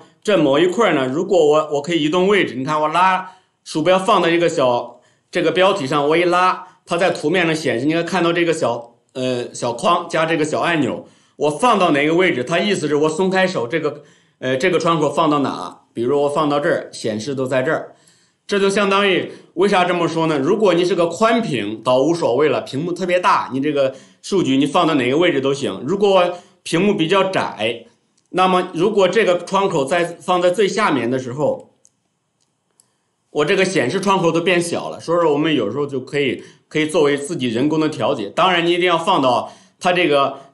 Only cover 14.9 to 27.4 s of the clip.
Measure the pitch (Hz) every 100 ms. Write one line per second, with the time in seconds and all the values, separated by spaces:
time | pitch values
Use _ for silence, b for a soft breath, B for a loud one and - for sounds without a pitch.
14.9 | 165 147 175 160 147 123 80 87 - _
15.9 | - 123 143 143 151 147 143 165 120 -
16.9 | - 117 107 135 135 127 131 131 139 -
17.9 | b b b b b - 202 196 202 196
18.9 | 196 202 165 123 B B - 202 185 180
19.9 | 180 165 160 160 147 139 208 208 170 180
20.9 | 180 170 - 220 240 165 123 101 110 127
21.9 | 127 147 170 139 123 151 117 - 135 175
22.9 | 170 185 180 196 151 98 127 147 147 131
23.9 | B B B - 196 131 135 143 185 160
24.9 | 151 123 143 175 139 135 139 113 95 131
25.9 | 190 202 190 175 B B B - 165 208
26.9 | 170 160 196 190 160